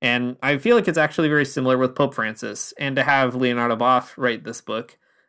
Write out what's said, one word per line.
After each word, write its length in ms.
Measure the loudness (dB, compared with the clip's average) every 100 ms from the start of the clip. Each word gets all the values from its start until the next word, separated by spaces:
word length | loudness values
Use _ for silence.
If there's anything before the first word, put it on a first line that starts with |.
And 360 | 0 0 -2 -4
I 160 | -2 0
feel 180 | 2 2
like 120 | 2
it's 100 | 0
actually 300 | 0 0 0
very 180 | 2 0
similar 320 | -2 0 2
with 180 | 0 0
Pope 180 | -2
Francis. 600 | 0 -6 -6 -10 -8 -10 -6
And 160 | -4 -2
to 80 |
have 320 | 2 2 2 2
Leonardo 400 | 0 2 0 2
Boff 380 | 2 2 0 -4
write 260 | -2 -2 -8
this 160 | -12
book, 360 | -8 -8 -8 _ _ _